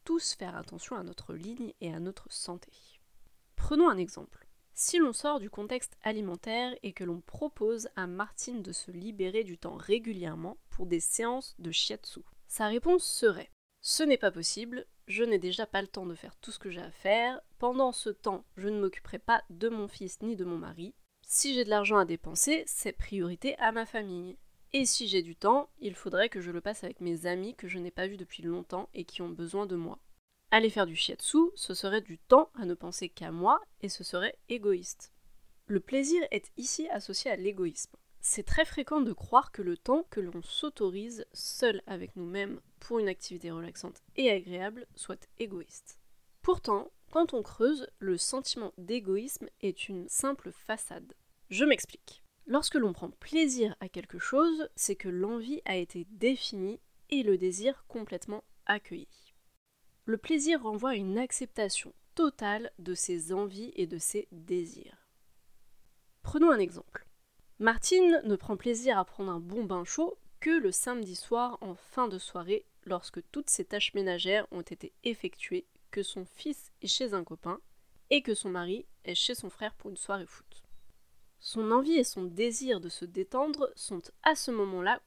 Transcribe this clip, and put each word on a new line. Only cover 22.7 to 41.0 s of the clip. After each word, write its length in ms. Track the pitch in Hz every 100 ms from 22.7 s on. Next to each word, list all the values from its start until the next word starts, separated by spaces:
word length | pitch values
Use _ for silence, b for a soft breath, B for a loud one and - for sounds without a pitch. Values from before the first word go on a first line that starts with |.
| - 208
priorité 640 | - - 196 175 175 269 -
à 120 | 226
ma 140 | 226 226
famille. 520 | 226 202 180 180 - - _ - 269
Et 100 | 254
si 220 | - -
j'ai 140 | 190
du 140 | 170 165
temps, 340 | 202 262 285 -
il 120 | 214
faudrait 360 | 180 - 180 226
que 120 | 196
je 80 | 180
le 120 | 175
passe 220 | 196 214
avec 160 | 185 -
mes 280 | 175 170 175
amis 260 | 180 196
que 140 | 254 180
je 100 | 185
n'ai 140 | 175
pas 160 | - 190
vus 100 | 202
depuis 240 | 180 -
longtemps 480 | 170 175 170 180 233 -
et 100 | 170
qui 160 | -
ont 80 | 175
besoin 380 | 165 170 196 202
de 80 | 180
moi. 240 | 170 - - - _ _ _
Aller 200 | 220 220
faire 180 | 208 180
du 80 | 160
shiatsu, 560 | - - - 302 339 392
ce 180 | -
serait 280 | 185 196 214
du 160 | 214 165
temps 320 | - 254 320 -
à 100 | 190
ne 80 |
penser 360 | 175 170 - 180
qu'à 220 | - 165
moi 300 | 165 185 302 427 -
et 80 | 202
ce 140 | -
serait 340 | 185 180 208 - -
égoïste. » 640 | 240 202 185 180 - - _ - - - - -
Le 120 | 196
plaisir 440 | - 269 277 349 320
est 200 | 202 - -
ici 300 | 254 - 320
associé 400 | 208 - 190 269
à 60 | 190
l'égoïsme. 600 | 185 196 175 - - - _ - -
C'est 180 | -
très 200 | - -
fréquent 380 | 320 - 262 302
de 100 | 240
croire 400 | 190 - 254 -
que 100 | -
le 140 | 180 175
temps 320 | - 277 339
que 120 | -
l'on 200 | 185 170
s'autorise 840 | - - 302 - 202 185